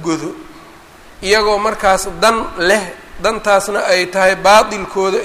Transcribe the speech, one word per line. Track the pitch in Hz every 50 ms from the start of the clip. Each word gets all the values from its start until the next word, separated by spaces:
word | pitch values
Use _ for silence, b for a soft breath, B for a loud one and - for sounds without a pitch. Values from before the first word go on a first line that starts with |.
godo, | 160 170 160 156 151 170 - - - - - - - - - - - - - - - - - -
iyagoo | 202 190 208 220 208 214 208 202
markaas | 208 220 208 - 214 196 190 185 - 196 175 170
dan | 202 226 233 220 - - - 180
leh, | 170 180 202 214 185 175 - - - - - -
dantaasna | 170 208 226 208 - 208 202 190 190 214 202 196 -
ay | 202 185 180 180 180
tahay | 180 190 190 190 190
baatilkooda | 175 165 190 208 214 226 214 214 202 185 - - 196 190 190 185 226